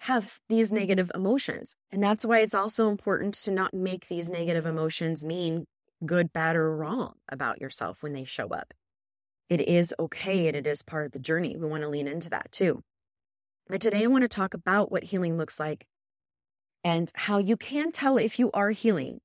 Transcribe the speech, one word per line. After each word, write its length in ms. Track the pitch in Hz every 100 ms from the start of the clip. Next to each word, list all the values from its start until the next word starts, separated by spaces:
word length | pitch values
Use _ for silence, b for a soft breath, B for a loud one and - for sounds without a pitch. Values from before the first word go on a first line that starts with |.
have 400 | - 254 196 - _
these 220 | 226 220
negative 380 | 214 190 190 180
emotions. 600 | - 190 262 - - - - _
And 120 | -
that's 220 | 202 214
why 160 | 220 226
it's 140 | 220
also 340 | 208 208 - 220
important 460 | 208 - 190 202
to 160 | 196 -
not 220 | 190 190
make 360 | 190 185 185 -
these 200 | 170 170
negative 380 | 175 170 165 160
emotions 580 | 160 160 - 165 160
mean 400 | 151 175 170 165 170 _ _ _
good, 280 | 160 175 175
bad, 240 | - 160 165
or 200 | 160 156
wrong 380 | 156 240 180 - -
about 300 | 135 131 -
yourself 420 | 131 - 92 87
when 100 | 151
they 120 | 139
show 240 | 135 - 107
up. 260 | - - - _ _ _ _ _ _ _
It 120 | 175
is 320 | - 175 170 -
okay, 500 | 165 - 196 190 160
and 80 | 143
it 100 | 139
is 160 | 147
part 240 | - 156 147
of 60 |
the 60 | 135
journey. 380 | 127 165 165 -
We 100 | 160
wanna 220 | 156 151
lean 200 | 147 143
into 200 | 156 170
that 200 | - -
too. 320 | - 190 - - _ _ _ _ _ _ _ _
But 120 | 190
today 240 | 226 208
I 40 | 226
wanna 200 | 262 247
talk 260 | - 190
about 360 | 175 175 196 202
what 140 | 185
healing 340 | 170 190 175 165
looks 220 | 156 -
like 260 | 156 151 - _ _ _ _ _ _ _ _ _
and 300 | 175 165 170
how 240 | - - 202
you 180 | 190 226
can 360 | - 285 320
tell 240 | 330 277 269
if 220 | 226 -
you 100 | 247
are 180 | - 202
healing. 500 | 214 233 185 131 -